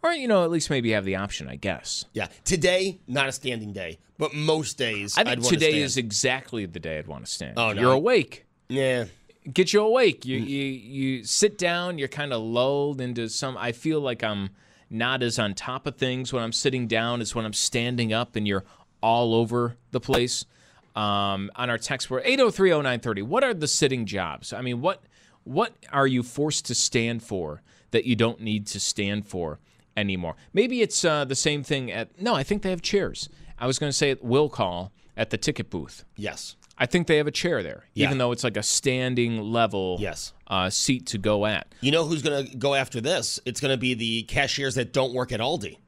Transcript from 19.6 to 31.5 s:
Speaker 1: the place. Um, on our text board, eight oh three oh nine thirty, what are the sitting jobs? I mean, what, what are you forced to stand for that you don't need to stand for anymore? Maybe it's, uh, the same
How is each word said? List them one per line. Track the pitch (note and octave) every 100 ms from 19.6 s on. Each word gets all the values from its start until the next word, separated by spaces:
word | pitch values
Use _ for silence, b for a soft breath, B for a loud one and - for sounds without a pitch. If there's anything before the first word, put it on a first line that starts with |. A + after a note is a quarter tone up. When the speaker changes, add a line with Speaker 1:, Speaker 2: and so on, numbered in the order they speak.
| A#2+ A#2+ _
Speaker 1:
the | B2+
place. | - C3 B2 - - b b b b -
Um, | G#2 G2+ G2+ G2 G2+ -
on | B2
our | A#2
text | - C3+ -
board, | B2+ -
eight | C4+
oh | B3
three | - F#3+
oh | D#3
nine | C#3 B2
thirty, | A#2+ G2+
what | G#2+ G3+
are | C4+
the | G#3 D3+
sitting | - C#3+ C3 G#2+
jobs? | G2 F2 C2+ -
I | G#2+
mean, | B2+ A#2+
what, | D3+ C#4 _ b b b
what | - C3+ A3+ - -
are | C#3+ C#3
you | B2+
forced | A#2+ - D3 D3 -
to | A#2+
stand | - B2 A#2 A#2
for | - G2 D#2+ D2 b b b
that | A#2 A#2+
you | A2+
don't | A#2 A#2
need | A2 G#2+ G#2
to | G2+
stand | - - G2+ G#2 G2+
for | F#2 E2 D2+ b b b -
anymore? | G2+ F#2+ E2+ D#2+ b
Maybe | F3+ A#3+ B3
it's, | G#3 -
uh, | F3 D3+ C#3
the | C3
same | D#3+